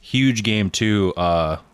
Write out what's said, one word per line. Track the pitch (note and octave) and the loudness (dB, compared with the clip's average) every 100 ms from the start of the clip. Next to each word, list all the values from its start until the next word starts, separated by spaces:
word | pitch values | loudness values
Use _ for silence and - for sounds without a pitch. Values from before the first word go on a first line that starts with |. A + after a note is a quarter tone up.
Huge | - C3 C3+ A#2 | -2 0 2 2
game, | G#2+ G#2+ G2 | 0 0 -2
too, | - A2 G#2 F#2+ F#2 | -2 0 2 0 0
uh, | F2 E2+ D#2+ D#2+ - | 0 0 0 -4 -12